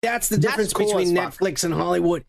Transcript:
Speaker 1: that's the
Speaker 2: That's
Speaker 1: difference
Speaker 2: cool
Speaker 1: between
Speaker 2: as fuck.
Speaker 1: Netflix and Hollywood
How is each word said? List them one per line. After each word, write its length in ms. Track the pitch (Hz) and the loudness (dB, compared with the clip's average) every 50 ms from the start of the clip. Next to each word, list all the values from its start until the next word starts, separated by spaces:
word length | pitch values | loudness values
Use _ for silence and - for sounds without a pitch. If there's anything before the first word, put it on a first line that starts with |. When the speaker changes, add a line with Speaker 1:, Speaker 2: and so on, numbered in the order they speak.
Speaker 1:
that's 280 | - 226 233 240 - - | -2 -2 -2 -2 -2 0
the 80 | 220 | 2
Speaker 2:
That's 100 | 175 156 | 2 2
Speaker 1:
difference 260 | 233 247 214 214 185 - | 2 2 0 0 0 0
Speaker 2:
cool 120 | - 214 | 0 0
Speaker 1:
between 300 | 208 208 190 185 175 175 | 2 2 2 2 2 2
Speaker 2:
as 60 | 190 233 | 0 0
fuck. 80 | - - | -2 -4
Speaker 1:
Netflix 300 | - 196 190 151 - - | -4 -4 -2 -2 -2 -2
and 80 | 170 160 | -2 -2
Hollywood 500 | 156 170 175 175 175 175 170 175 160 - | -2 0 0 0 2 2 2 0 0 -4